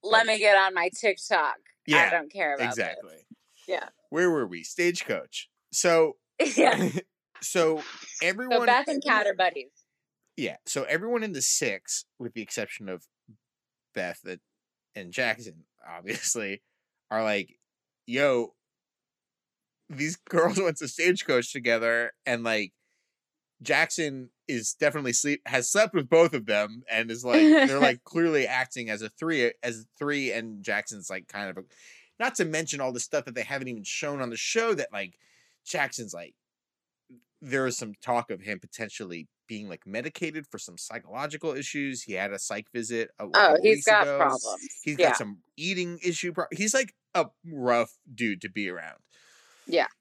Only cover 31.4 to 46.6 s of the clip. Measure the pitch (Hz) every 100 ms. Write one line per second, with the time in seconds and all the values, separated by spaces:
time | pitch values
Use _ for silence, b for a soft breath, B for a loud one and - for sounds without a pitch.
31.4 | 101 90 92 b b b b _ 240 247
32.4 | 175 156 160 147 131 123 - 151 135 120
33.4 | 113 139 131 117 101 - 151 143 127 113
34.4 | - 226 226 190 135 104 95 _ _ _
35.4 | _ _ - 160 139 - 110 87 85 _
36.4 | _ _ _ _ _ _ _ 123 _ _
37.4 | 147 135 131 127 113 101 - 120 117 95
38.4 | 95 98 82 - 110 - 98 85 76 _
39.4 | _ 110 104 85 - 104 131 - 190 156
40.4 | 143 104 - 87 - 113 90 107 151 151
41.4 | 165 135 139 151 139 127 - 95 101 98
42.4 | - 104 107 120 110 117 113 _ 104 131
43.4 | 202 156 208 220 - 214 156 143 147 131
44.4 | - 95 139 - - 147 165 120 107 101
45.4 | _ - 165 185 175 175 180 170 180 170
46.4 | 175 170